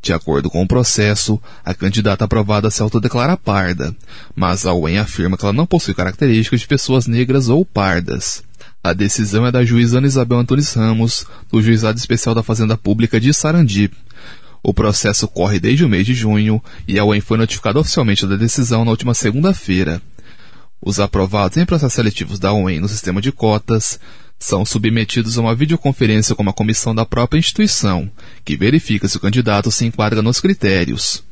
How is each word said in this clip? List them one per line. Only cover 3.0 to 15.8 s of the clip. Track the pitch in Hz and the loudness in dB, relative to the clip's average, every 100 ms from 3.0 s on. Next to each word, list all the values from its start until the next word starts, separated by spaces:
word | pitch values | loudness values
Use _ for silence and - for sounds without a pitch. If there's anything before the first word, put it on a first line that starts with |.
| 120 123 131 185 | 0 0 0 0
parda, | - 98 92 90 71 - - - - - | 0 0 0 -2 -4 -6 -14 -18 -14 -2
mas | 92 95 92 | 0 0 0
a | |
uem | 87 78 92 | 0 0 0
afirma | 107 - 87 95 | -2 -2 -2 0
que | 101 | 0
ela | |
não | 110 165 | 0 2
possui | 170 - 95 | 2 0 -2
características | 90 98 139 110 113 120 | -4 0 2 4 2 0
de | - | 0
pessoas | 139 - 131 117 | -2 2 0 2
negras | 117 123 135 123 | 0 2 2 4
ou | 143 185 | 2 2
pardas. | 107 98 87 90 - - - - - - - | 0 2 0 -2 -4 -4 -8 -12 -18 -18 -6
A | 90 | -4
decisão | 87 98 - 107 104 123 | 0 0 0 0 2 2
é | |
da | 127 120 | 2 4
juíza | 117 117 123 | 4 4 4
Ana | 139 | 2
Isabel | 131 117 120 | 2 2 0
Antunes | 123 131 143 | 2 2 2
Ramos, | 117 110 113 117 - - - - | 0 2 2 0 -2 -6 -14 0
do | 113 | 2
Juizado | 110 110 110 117 | 4 4 2 -2
Especial | - 123 - 117 | -2 -2 0 -2
da | |
Fazenda | 110 110 107 110 | 0 0 0 0
Pública | - 110 113 113 | 0 2 2 2
de | 123 | 2
Sarandi. | 151 156 170 135 98 101 - - - - - - - - | 2 2 4 4 4 0 -2 -16 -16 -16 -16 -16 -4 0
O | |
processo | - 107 104 107 104 107 | 2 2 2 0 0 -2
corre | - 92 101 | 0 0 2
desde | 107 139 | 2 4